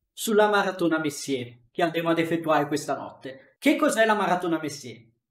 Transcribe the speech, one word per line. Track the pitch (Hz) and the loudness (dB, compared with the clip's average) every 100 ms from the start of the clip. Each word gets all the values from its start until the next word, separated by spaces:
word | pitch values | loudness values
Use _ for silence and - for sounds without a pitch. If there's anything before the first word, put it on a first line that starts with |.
| _ | _
sulla | - 226 208 208 | -8 0 4 4
maratona | 202 185 185 165 160 | 4 0 0 0 0
Messier | 151 - - 127 120 - _ | -2 -6 -4 -4 -6 -14 _
che | - | -2
andremo | 170 165 165 | -2 0 0
ad | 165 | 0
effettuare | 165 165 160 151 147 | 0 0 2 2 2
questa | 147 - 117 | -2 -4 -6
notte. | - - - - - _ | -8 -14 -16 -16 -20 _
Che | 277 | 2
cos'è | 294 294 220 226 | 2 2 2 2
la | |
maratona | 208 180 180 175 156 | 2 2 0 0 -2
Messier? | 147 - 120 - - _ _ | -4 -8 -14 -16 -20 _ _